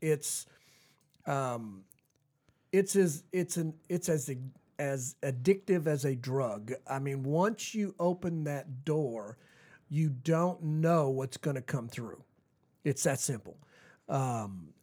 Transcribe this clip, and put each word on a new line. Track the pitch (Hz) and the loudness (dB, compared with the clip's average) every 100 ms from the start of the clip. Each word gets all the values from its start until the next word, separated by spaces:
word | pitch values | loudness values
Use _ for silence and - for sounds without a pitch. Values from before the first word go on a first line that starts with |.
It's, | 156 151 - - - _ _ _ _ _ _ _ - | 0 2 0 -6 -8 _ _ _ _ _ _ _ -2
um, | 143 131 120 110 98 95 _ _ _ _ _ _ _ _ | -2 0 -4 -8 -12 -18 _ _ _ _ _ _ _ _
it's | 185 196 196 | 2 4 4
as, | 185 151 - | 4 2 -4
it's | 185 175 175 | -2 0 0
an, | 160 156 - | -2 -4 -4
it's | 175 175 | -2 2
as, | 156 131 127 131 - _ - | 0 0 -6 -8 -14 _ -4
as | 143 139 127 - | -2 -2 -4 -6
addictive | 139 123 123 196 - 180 160 | -4 0 2 2 2 2 2
as | 151 | 2
a | 139 131 | 2 -2
drug. | 127 131 127 104 107 127 - | -2 0 0 -4 -6 -8 -6
I | 135 | -4
mean, | 139 139 | -2 -2
once | 135 156 196 220 - | 0 2 2 0 -6
you | 220 202 - | -4 -4 0
open | 175 180 180 165 147 | 0 0 -2 -2 -2
that | 143 131 127 | -4 -6 -8
door, | 139 156 143 113 104 113 - - - - - | -2 0 0 -2 -8 -12 -20 -20 -20 -20 -4
you | 147 160 | 0 2
don't | 131 143 160 175 180 | 0 2 2 2 0
know | 160 156 160 170 143 | -2 2 4 6 4
what's | 131 131 - | 2 -2 -4
gonna | 160 135 | -2 -2
come | 123 139 113 | -2 -4 -4
through. | - 117 82 - _ _ _ _ _ | -8 -10 -12 -18 _ _ _ _ _
It's | 151 131 | -2 0
that | 160 131 | 0 0
simple. | - 120 - - - - - - - | -2 -4 -8 -20 -20 -20 -20 -18 -2
Um, | 139 131 117 104 95 78 - | 0 0 0 -4 -8 -14 -8